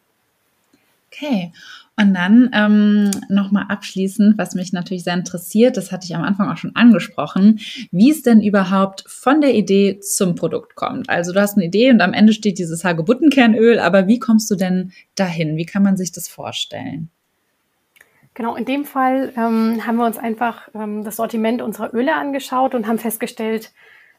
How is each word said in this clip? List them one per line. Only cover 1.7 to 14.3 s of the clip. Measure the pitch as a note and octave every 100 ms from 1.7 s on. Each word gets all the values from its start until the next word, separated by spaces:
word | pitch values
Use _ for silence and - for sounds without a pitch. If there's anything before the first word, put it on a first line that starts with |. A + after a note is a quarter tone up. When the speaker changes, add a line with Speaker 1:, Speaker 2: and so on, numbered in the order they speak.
| - _ -
Speaker 1:
Und | G#3
dann, | F#3 F3+ A#3 B3+
ähm, | G#3+ G#3 G#3 G#3 G#3 G3+ G3 -
noch | G3 G3
mal | G3 G3+
abschließend, | G3+ - F#3 F#3+ F#3+ G#3 G#3
was | F3+ F#3
mich | F3+
natürlich | F3+ F3 F#3
sehr | F3 F3
interessiert, | E3+ F3 - G#3+ B3 B3+
das | F3+
hatte | F#3 F3
ich | E3
am |
Anfang | - G3+ E3+
auch | E3
schon | - -
angesprochen, | A#3+ F#3 - - D3 F#3 G3+ G#3+ - - A3+
wie | F3 A#3+
es | D#4
denn | B3 A3
überhaupt | G3+ G3+ F#3 G3 G3 G3 -
von | - - D4+
der | C#4+
Idee | G#3+ F#3+ G3 G3 G3
zum | - - F#3 E3
Produkt | E3 D#3 - -
kommt. | - C3+ -
Also | D#3+ F3
du | F#3
hast | G3+ G3+
eine | E3+
Idee | G3 B3+
und | A3+
am | F3+
Ende | A3+ A3
steht | A3 G#3+ F3+
dieses | E3+ E3 F#3
Hagebuttenkernöl, | E3 D#3+ B3 D#4+ C4+ A#3 G#3+ A3+ A3+
aber | - G3 F#3
wie | A#3+
kommst | -